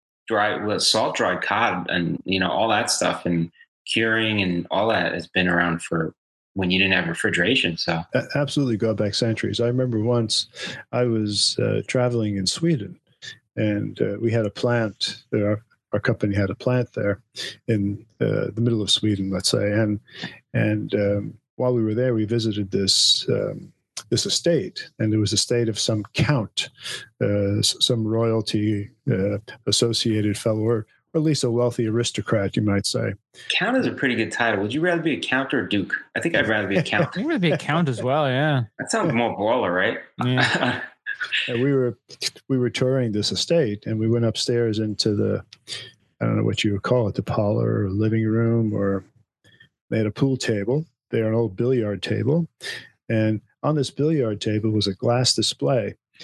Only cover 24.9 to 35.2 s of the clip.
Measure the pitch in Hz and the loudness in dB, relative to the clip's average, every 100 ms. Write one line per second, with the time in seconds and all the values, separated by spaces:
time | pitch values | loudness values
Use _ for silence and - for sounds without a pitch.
24.9 | - 110 107 98 104 - 120 113 - - | -2 2 2 2 0 2 2 0 0 -2
25.9 | 110 98 - - 139 101 - - - - | -2 -2 0 2 2 0 -6 -8 -10 -12
26.9 | - - - 101 101 101 101 - - - | -12 -12 -4 0 2 2 2 0 0 0
27.9 | 120 110 113 113 113 110 107 107 104 101 | 2 0 0 2 0 0 0 0 0 -4
28.9 | _ - 101 98 101 - - - - 117 | _ -2 0 0 -4 -8 -8 -2 2 2
29.9 | 110 117 107 104 101 117 110 113 113 - | 2 0 2 0 0 -2 0 0 0 -4
30.9 | _ _ 165 156 139 123 117 120 123 110 | _ _ 0 2 2 2 2 0 0 0
31.9 | 113 110 - - 107 98 - 104 101 - | 0 0 -4 0 0 0 0 2 2 0
32.9 | 117 110 98 _ - - - 208 262 135 | -2 -4 -6 _ -12 -4 -2 0 0 0
33.9 | - 131 113 110 - 117 101 104 143 175 | 0 0 0 -2 0 0 0 -2 0 0
34.9 | 170 156 127 | 0 0 -2